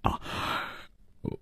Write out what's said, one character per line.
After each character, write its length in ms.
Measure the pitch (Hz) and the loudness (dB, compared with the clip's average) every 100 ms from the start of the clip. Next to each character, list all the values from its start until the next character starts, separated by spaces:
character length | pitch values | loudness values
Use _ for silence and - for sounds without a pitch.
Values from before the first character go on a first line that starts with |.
啊， 200 | 55 - - - - - - - - - - - | 4 4 -2 -2 0 0 -2 -8 -12 -16 -20 -4
我 160 | - - | -4 -4